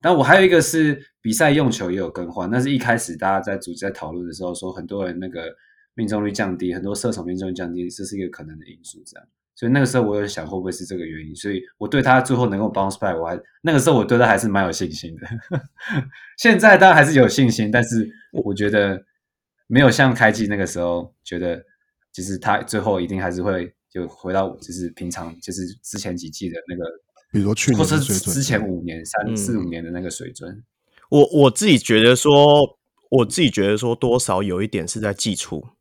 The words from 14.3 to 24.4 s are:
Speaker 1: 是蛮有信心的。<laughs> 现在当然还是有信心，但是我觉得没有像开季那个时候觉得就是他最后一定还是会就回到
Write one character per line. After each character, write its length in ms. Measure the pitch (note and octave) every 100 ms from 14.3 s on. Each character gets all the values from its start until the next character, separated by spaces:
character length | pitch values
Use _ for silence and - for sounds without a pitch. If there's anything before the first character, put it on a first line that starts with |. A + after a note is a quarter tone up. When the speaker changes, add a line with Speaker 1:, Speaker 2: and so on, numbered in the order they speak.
| G2
Speaker 1:
是 80 | A2+
蛮 180 | G2
有 60 | F#2+
信 220 | E2 F2+
心 240 | D#2 E2 E2
的。 100 | - A#2 - E3+ - _
<laughs> 560 | - E3 C3 - - -
现 220 | A#3 G#3+
在 180 | G#3+ F#3+
当 140 | F#3+
然 40 |
还 80 | D#3
是 160 | C#3 C#3+
有 80 | A#2+
信 240 | C3 B2+
心， 200 | A2+ G#2+
但 120 | A#2+
是 260 | A#2+ A#2 A2 - _
我 220 | - G#2+
觉 140 | G2 G#2
得 320 | G#2 G2+ F#2+ _ _ _ _ _ _ _
没 140 | A#2+
有 100 | C#3
像 240 | A2+ C3+
开 160 | A#2 A#2
季 160 | G#2+ A2
那 100 | G2+
个 100 | F#2
时 120 | F2+
候 340 | F2 F2 F2 _
觉 140 | - F2
得 220 | F2+ E2 _ _ _ _ _
就 100 | -
是 160 | F#2 F#2
他 240 | A2+ G2+
最 160 | - G#2+
后 220 | G2 F#2+
一 60 | F2
定 140 | F#2+
还 100 | F#2
是 120 | F2+
会 320 | F#2+ F#2 E2+ _ _
就 160 | F#2 E2+
回 260 | - F#2
到 220 | F#2+